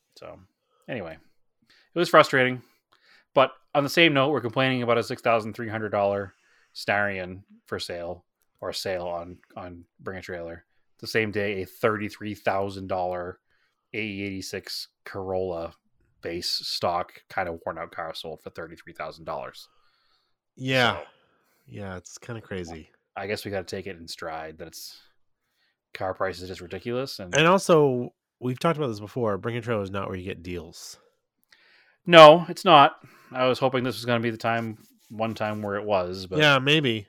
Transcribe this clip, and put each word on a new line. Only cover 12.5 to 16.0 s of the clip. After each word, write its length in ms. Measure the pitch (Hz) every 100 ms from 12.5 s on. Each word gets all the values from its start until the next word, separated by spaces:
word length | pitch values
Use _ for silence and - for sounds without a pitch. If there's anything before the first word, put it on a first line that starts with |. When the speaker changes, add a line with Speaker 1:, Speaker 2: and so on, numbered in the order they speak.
| 98 101 98 95
Speaker 1:
dollar 520 | 95 90 90 87 - _ _ _ _ _
A 60 | 110
E 220 | 110 98
eighty-six 640 | 101 95 90 95 - - - _ -
Corolla 680 | 101 95 92 92 82 82 - _ _